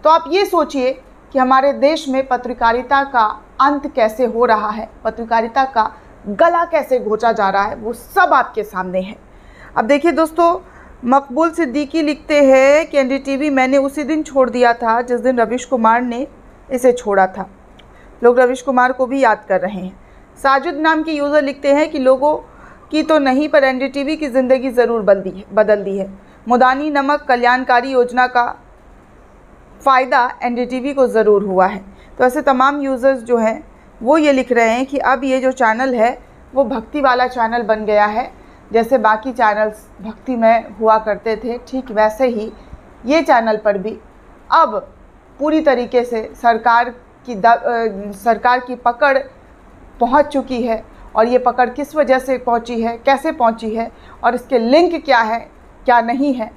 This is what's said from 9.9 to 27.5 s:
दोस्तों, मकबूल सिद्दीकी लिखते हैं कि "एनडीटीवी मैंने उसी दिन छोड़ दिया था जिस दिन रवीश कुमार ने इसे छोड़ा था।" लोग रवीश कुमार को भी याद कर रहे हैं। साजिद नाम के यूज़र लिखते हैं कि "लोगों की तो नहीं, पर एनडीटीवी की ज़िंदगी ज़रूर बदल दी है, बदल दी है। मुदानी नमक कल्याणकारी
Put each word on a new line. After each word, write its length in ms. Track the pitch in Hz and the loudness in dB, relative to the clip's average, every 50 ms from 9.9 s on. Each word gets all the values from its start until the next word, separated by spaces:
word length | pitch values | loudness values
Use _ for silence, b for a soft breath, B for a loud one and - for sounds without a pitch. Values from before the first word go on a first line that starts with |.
| 285 285 294 349 | 0 2 2 0
दोस्तों, 480 | 285 277 320 311 320 339 339 339 349 370 B B B B B B B B - | 0 0 -2 -2 0 0 2 2 0 -2 B B B B B B B B -2
मकबूल 460 | 233 269 277 277 277 247 294 320 339 | 0 0 0 0 -2 -2 -2 -2 -2
सिद्दीकी 500 | 320 330 330 254 226 294 294 262 311 330 | 0 -2 -4 -2 -2 -4 -6 -2 -4 -2
लिखते 400 | 302 302 294 - - - 311 294 | -2 -2 -4 -6 -4 0 2 4
हैं 480 | 285 262 262 262 262 277 285 311 330 302 | 6 6 6 6 6 6 4 4 2 0
कि 80 | - | 0
"एनडीटीवी 520 | 285 262 247 269 269 269 269 277 262 302 302 | 0 0 0 -2 -4 -4 -4 -4 -2 -2 0
मैंने 280 | 277 262 254 262 269 | 0 0 2 2 2
उसी 260 | 277 269 277 277 302 294 | 0 0 0 -4 -6 -4
दिन 200 | 240 320 311 302 | -4 -4 -4 -4
छोड़ 260 | - 262 277 254 233 | -2 0 0 0 2
दिया 240 | 214 247 247 233 233 | 2 2 2 2 2
था 280 | 233 247 226 226 240 | 0 -2 -2 0 -2
जिस 180 | 247 247 247 233 | -2 -2 -4 -2
दिन 180 | 214 254 254 | 0 -2 0
रवीश 280 | 240 226 214 233 254 - | 0 0 -2 -2 -8 -4
कुमार 360 | - 269 240 226 220 226 240 | -4 -2 0 2 2 2 2
ने 260 | 247 240 233 240 285 - - - - - - - - - | 0 -4 -6 -6 -8 -10 -12 -20 -20 -20 -20 -20 -10 -8
इसे 200 | 269 247 254 254 | -6 2 2 2
छोड़ा 360 | 240 247 - 208 202 190 190 | 2 2 -2 -2 2 2 0
था।" 220 | 185 190 208 190 - - - - - - B B B B B B B B - 233 | 0 -2 -12 -14 -14 -16 -20 -20 -20 -20 B B B B B B B B 2 2
लोग 160 | 240 247 247 | 4 4 4
रवीश 220 | 254 247 254 254 | 2 2 0 -4
कुमार 300 | - 277 254 254 247 254 | -4 -2 0 2 2 0
को 140 | 262 262 262 | 0 -4 -4
भी 180 | 233 269 277 262 | -4 0 0 2
याद 220 | 226 214 - - - | 2 2 0 -2 -2
कर 120 | 196 185 | -2 -2
रहे 120 | 170 196 208 | -2 -4 -8
हैं। 260 | 226 196 185 - b b b b b b b b - - | -8 -12 -12 -14 b b b b b b b b -4 -2
साजिद 320 | 277 269 277 269 349 285 | 0 0 0 -2 -4 -6
नाम 280 | 285 311 320 320 311 302 | -2 -2 0 0 0 -2
के 80 | 330 | -4
यूज़र 300 | 311 285 285 285 294 302 | -4 -4 -2 2 2 0
लिखते 320 | 285 277 269 277 - 277 277 | 0 0 -6 -4 0 0 2
हैं 180 | 294 311 302 | 2 0 -2
कि 80 | 311 294 | -4 0
"लोगों 380 | 254 262 262 254 269 302 302 - - B B B B B B B B - | 2 2 2 4 2 -2 -2 -2 -8 B B B B B B B B -4
की 120 | - 311 302 | -4 -4 0
तो 160 | 311 320 311 | 2 2 2
नहीं, 300 | 277 269 254 269 302 302 | 2 2 0 0 0 2
पर 140 | 302 294 269 | 2 2 2
एनडीटीवी 520 | 262 254 254 269 269 269 285 277 277 311 | 2 0 -2 -4 -4 -4 -6 -4 -4 -4
की 120 | 311 311 | -4 -6
ज़िंदगी 420 | 277 226 262 254 247 262 262 247 269 | -2 -2 -2 2 2 2 0 0 -2
ज़रूर 320 | 226 247 240 233 233 226 | 0 0 0 2 0 0
बदल 200 | 202 202 196 196 | 2 2 2 2
दी 80 | 190 190 | 0 -8
है, 160 | 175 190 214 - 202 | -10 -10 -16 -2 0
बदल 300 | 214 214 214 214 208 190 | 2 4 4 2 0 0
दी 140 | 196 190 | -6 -6
है। 220 | 196 190 196 - B B B B B B | -6 -6 -8 -12 B B B B B B
मुदानी 420 | 220 247 247 262 254 262 277 294 311 | 0 2 4 4 2 2 0 -4 -2
नमक 320 | 285 285 269 277 294 285 | -2 -2 0 0 -2 -2
कल्याणकारी 680 | 294 - 254 240 240 240 | 0 0 0 2 4 2